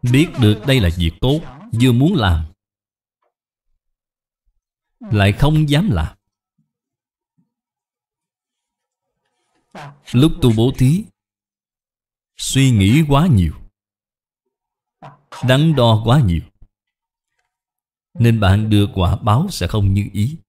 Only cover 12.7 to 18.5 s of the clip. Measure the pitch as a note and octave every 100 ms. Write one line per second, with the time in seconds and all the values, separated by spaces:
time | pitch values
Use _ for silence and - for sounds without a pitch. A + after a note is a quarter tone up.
12.7 | A#2 F#2+ C3 D#3 C#3 F3+ A2+ E2+ D2 -
13.7 | _ _ _ _ _ _ _ _ _ _
14.7 | _ _ _ C#3 - _ - A#2+ C3 D#3+
15.7 | C#3+ A#2+ A2 G#2+ C#3 A2+ E2+ - _ -
16.7 | _ _ _ _ _ _ _ _ _ _
17.7 | _ _ _ _ - A#2+ A2+ G2